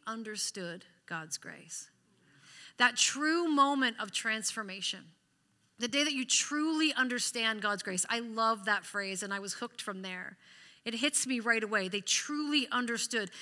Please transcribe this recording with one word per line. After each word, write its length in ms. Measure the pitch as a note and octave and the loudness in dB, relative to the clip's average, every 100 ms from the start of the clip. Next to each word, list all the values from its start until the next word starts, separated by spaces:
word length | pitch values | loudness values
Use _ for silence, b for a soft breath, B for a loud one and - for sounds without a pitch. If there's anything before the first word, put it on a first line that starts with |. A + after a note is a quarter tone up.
| - | -10
understood 800 | A3+ A3 G#3+ - G3+ F3 E3+ - _ - | -8 -8 -4 -4 -4 -8 -10 -16 _ -10
God's 300 | E3 D#3 - | -8 -6 -10
grace." 520 | - D#3 E3 - - _ _ _ B B B B B - | -10 -16 -14 -14 -14 _ _ _ B B B B B 4
That 160 | B3 A#3 | 4 6
true 500 | - C4 D4+ E4 E4+ | 2 4 2 2 4
moment 480 | C#4+ C#4 C#4 B3+ A3+ | 6 6 4 0 0
of 120 | G3+ | -6
transformation, 920 | - A3+ A3 - - G3+ G3 F#3 F#3 F3 _ _ _ _ _ _ - | -4 -2 -2 -2 -4 -8 -6 -6 -6 -12 _ _ _ _ _ _ -6
the 80 | D3 | -2
day 160 | C#4 | 2
that 100 | D4 | 2
you 120 | C4+ B3+ | 0 2
truly 680 | - - D4 D#4 D#4 D#4 | 2 2 0 2 4 2
understand 680 | C4 B3+ B3 - A#3+ A3+ G#3+ | 4 2 0 -2 0 0 2
God's 220 | G#3 G3+ | 0 0
grace. 220 | - F3+ - | -2 -2 0
I 100 | A#3 | -2
love 460 | A#3 A3 A3+ A3+ G3 | -2 2 4 4 2
that 200 | G3+ F3+ | 0 0
phrase, 360 | G3+ G3 F#3+ | -6 -4 -4
and 120 | G3+ | -4
I 60 | G3 | -4
was 160 | G3 - | -6 -6
hooked 260 | A#3+ - | -8 -8
from 200 | - F#3+ | -8 -8
there. 360 | F#3 F#3 - - b b b b A#3 | -8 -8 -10 -14 b b b b -6
It 100 | A3+ | 0
hits 320 | C#4+ - B3+ | 2 2 2
me 140 | B3+ | 2
right 220 | A3+ A3+ | 2 2
away. 260 | G#3+ G#3+ F#3 | 2 0 0
They 120 | G3+ | -2
truly 640 | - - - D4 D4 D4 B3 | 0 0 0 -4 2 2 2
understood. 600 | A#3+ A#3+ A3+ - A#3 G3 B | 0 0 -2 -2 -2 -2 B